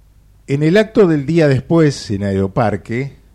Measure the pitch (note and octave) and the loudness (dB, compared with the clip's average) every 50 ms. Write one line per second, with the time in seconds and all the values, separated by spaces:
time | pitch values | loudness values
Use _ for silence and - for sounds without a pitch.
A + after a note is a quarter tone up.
0 | _ _ _ _ _ _ _ _ _ - C3+ C#3+ D3+ D#3+ F3+ G#3+ G#3+ G#3+ - A3+ | _ _ _ _ _ _ _ _ _ -6 -4 -2 0 2 2 2 2 2 2 2
1 | G3+ E3+ D#3 D3 C3+ C3+ E3 E3+ D#3 C#3+ C3 B2 - - E3+ E3 D#3+ C#3+ C3 - | 2 2 2 0 -2 0 0 2 2 2 2 0 0 0 2 2 2 2 0 -2
2 | - - G#2 G2 G2+ G2 G2 F#2+ F#2+ F#2+ - C#3 A#2 G#2 G2+ F#2+ - - A2+ B2 | -8 -8 -6 -4 -4 -2 -2 -2 -2 -2 -2 -2 -2 -2 -2 -4 -8 -8 -8 -8
3 | C#3 C#3 - - _ _ _ | -8 -8 -12 -18 _ _ _